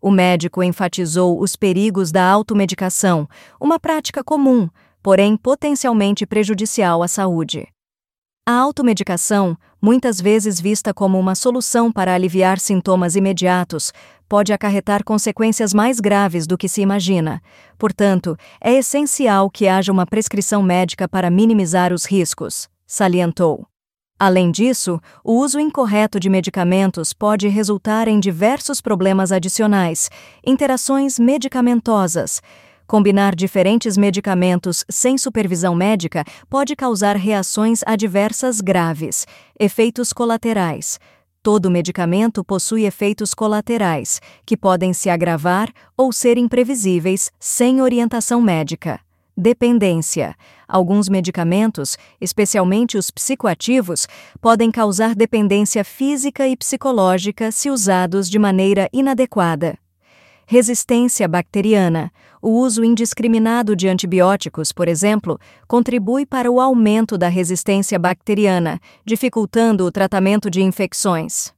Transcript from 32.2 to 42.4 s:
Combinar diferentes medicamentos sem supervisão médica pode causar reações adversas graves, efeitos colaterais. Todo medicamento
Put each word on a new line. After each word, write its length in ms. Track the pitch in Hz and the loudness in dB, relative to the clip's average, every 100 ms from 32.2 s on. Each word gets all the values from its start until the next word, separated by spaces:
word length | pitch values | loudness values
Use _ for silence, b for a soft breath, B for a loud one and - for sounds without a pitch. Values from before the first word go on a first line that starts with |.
| 117 - b b b b | -4 -8 b b b b
Combinar 500 | _ 214 202 196 196 | _ 2 4 4 2
diferentes 640 | 175 190 208 180 226 226 196 | 0 -2 0 2 2 0 0
medicamentos 880 | 202 185 208 180 185 175 185 170 - | 2 0 -2 0 2 0 -2 -6 -6
sem 300 | - 247 262 | -2 0 0
supervisão 580 | - 226 202 175 180 | -2 -2 -2 -2 0
médica 500 | 170 190 214 165 170 147 B B | 0 0 0 -2 -6 -8 B B
pode 260 | 269 277 302 | -4 -2 -4
causar 400 | 254 214 202 202 | -4 0 0 0
reações 640 | 190 214 185 - 220 226 - | 0 -2 -2 0 0 0 0
adversas 760 | 220 214 185 208 226 254 220 | -2 0 0 -2 -2 -4 -2
graves, 640 | 190 180 165 156 156 - - b b _ | 0 0 0 -2 -6 -6 -10 b b _
efeitos 540 | 208 - 233 240 240 | -2 2 0 0 -6
colaterais. 880 | - 240 226 233 214 175 151 - - b b b _ | -4 -2 -2 -2 -2 -2 -4 -8 -12 b b b _
Todo 280 | - 208 185 | 0 2 2
medicamento 720 | 175 170 175 170 180 226 220 | 0 -2 -4 -2 0 0 -2